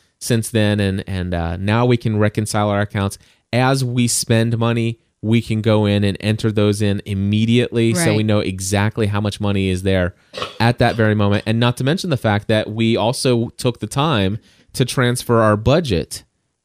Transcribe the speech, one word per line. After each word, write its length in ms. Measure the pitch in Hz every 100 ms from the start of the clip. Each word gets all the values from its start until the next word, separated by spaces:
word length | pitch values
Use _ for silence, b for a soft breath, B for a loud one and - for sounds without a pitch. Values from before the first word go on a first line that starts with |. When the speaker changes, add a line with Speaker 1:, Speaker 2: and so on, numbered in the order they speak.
| b b
Speaker 1:
since 320 | - 117 110
then. 280 | 113 104 104
And, 240 | 98 95 -
and, 280 | 95 90
uh, 240 | 87 85 90
now 280 | 98 113 123
we 120 | 120
can 200 | 117 107
reconcile 520 | 104 - 107 110 104
our 100 | 101
accounts. 360 | 104 104 98 - b b b
As 320 | 117 127 135
we 240 | 123 123 120
spend 500 | - - 113 117 113
money, 420 | 117 117 117 113 _ _
we 180 | 107 117
can 200 | - 110
go 240 | 110 107 104
in 180 | 101
and 140 | 101 92
enter 320 | 107 107 113
those 300 | 104 104 104
in 200 | 104 101 -
immediately. 880 | 98 101 107 113 120 120 117 113 117
So 160 | 123
we 60 | 107
Speaker 2:
Right. 80 | 107
Speaker 1:
know 140 | 107
exactly 680 | 90 95 95 101 107 117 107
how 140 | 104
much 180 | 107 -
money 300 | 101 101 95
is 140 | 92
there 320 | 98 95 87 - B B - -
at 200 | 113 120
that 160 | 120 113
very 200 | 110 107
moment. 280 | 101 101 -
And 160 | 113
not 160 | 120 -
to 80 | 131
mention 240 | 180 185
the 80 | 135
fact 320 | 113 101 104
that 200 | 110 -
we 280 | 110 113 110
also 500 | 107 127 135 120 117
took 280 | - 127 -
the 80 | 104
time 500 | 139 156 117 95 107 b b b
to 100 | -
transfer 560 | 127 - 123 120 - 117
our 160 | 110 104
budget 720 | 120 156 151 85 - - - _ _ _